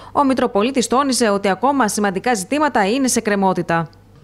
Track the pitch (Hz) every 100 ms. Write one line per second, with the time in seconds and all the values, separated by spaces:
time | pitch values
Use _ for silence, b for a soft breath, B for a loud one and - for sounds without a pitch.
0 | B - 277 262 247 202 233 269 - 247
1 | 277 247 233 202 202 185 262 277 214 214
2 | 208 185 247 233 175 285 302 240 196 262
3 | 262 226 - 202 190 180 170 170 160 -
4 | - -